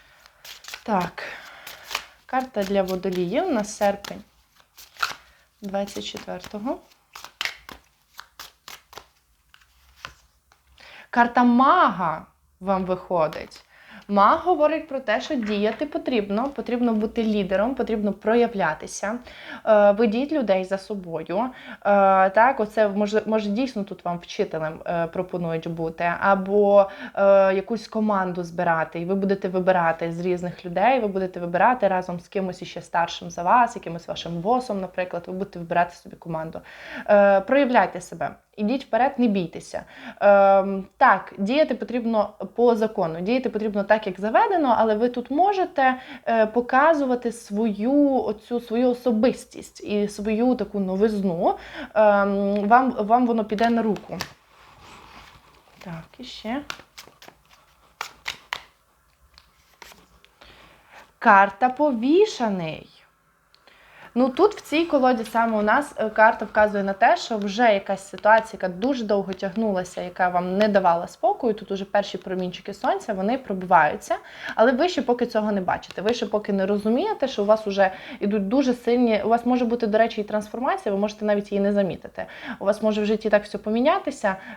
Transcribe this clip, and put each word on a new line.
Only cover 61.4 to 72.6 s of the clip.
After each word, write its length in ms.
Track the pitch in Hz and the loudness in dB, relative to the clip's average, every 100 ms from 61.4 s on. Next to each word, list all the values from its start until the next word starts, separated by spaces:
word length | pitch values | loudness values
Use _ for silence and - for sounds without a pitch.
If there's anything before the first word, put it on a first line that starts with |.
| 202 - 254 | 6 2 -2
повішаний. 1200 | 262 302 233 254 339 427 - 233 190 160 151 - _ _ _ _ _ _ _ _ _ _ - - 233 | 2 0 0 2 4 4 2 -4 -2 -6 -10 -16 _ _ _ _ _ _ _ _ _ _ -20 -8 0
Ну, 120 | 262 | 0
тут 260 | 254 403 | 4 2
в 60 | - | 2
цій 240 | - 302 | -2 -2
колоді 400 | 339 302 254 240 | 2 2 2 2
саме 340 | 220 233 233 220 | -2 -2 0 0
у 40 | |
нас, 320 | 208 247 294 - | 2 0 0 -4
е, 140 | 220 | -4
карта 340 | 214 220 233 | 4 4 4
вказує 400 | 214 - 214 202 | -2 2 2 2
на 80 | 196 | -4
те, 240 | 196 240 349 | 2 2 2
що 200 | - 220 | -2 -6
вже 360 | 202 196 240 | -4 2 2
якась 340 | 202 196 190 - | 2 0 -8 -8
ситуація, 500 | 185 208 220 214 196 | -2 4 4 2 -6
яка 140 | 190 180 | -8 -4
дуже 280 | 240 262 | -4 -2
довго 280 | 214 202 190 | 0 0 -2
тягнулася, 680 | 190 196 185 220 185 180 - | -6 -6 -2 -2 -2 -4 -8
яка 260 | 180 180 180 | -10 -2 0
вам 300 | 180 180 185 | 0 -2 0
не 100 | 214 | 2
давала 400 | 202 185 170 180 | 4 4 2 -2
спокою, 460 | - 349 415 247 | -2 -2 0 -2
тут 160 | 214 196 | -4 -6
уже 140 | 196 | -10
перші 340 | 196 208 196 190 | -4 -4 -4 -8
промінчики 560 | - 185 180 175 | -8 -6 -6 -8